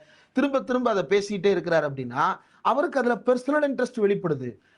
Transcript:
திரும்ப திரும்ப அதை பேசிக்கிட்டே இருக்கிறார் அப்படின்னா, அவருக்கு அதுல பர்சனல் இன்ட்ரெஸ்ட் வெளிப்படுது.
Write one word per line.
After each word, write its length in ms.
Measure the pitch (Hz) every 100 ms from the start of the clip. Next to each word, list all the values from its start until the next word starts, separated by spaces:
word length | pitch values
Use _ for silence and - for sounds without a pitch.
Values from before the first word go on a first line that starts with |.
| - _ _
திரும்ப 280 | - 277 269
திரும்ப 300 | 202 254 240
அதை 120 | 202
பேசிக்கிட்டே 440 | 170 202 202 202 202
இருக்கிறார் 460 | 180 165 165 151
அப்படின்னா, 480 | 135 123 127 170 - _ _
அவருக்கு 360 | 196 247 320 269
அதுல 160 | 240
பர்சனல் 560 | 240 247 247 262 302 294
இன்ட்ரெஸ்ட் 300 | 240 240 -
வெளிப்படுது. 540 | 202 202 180 139 123 - _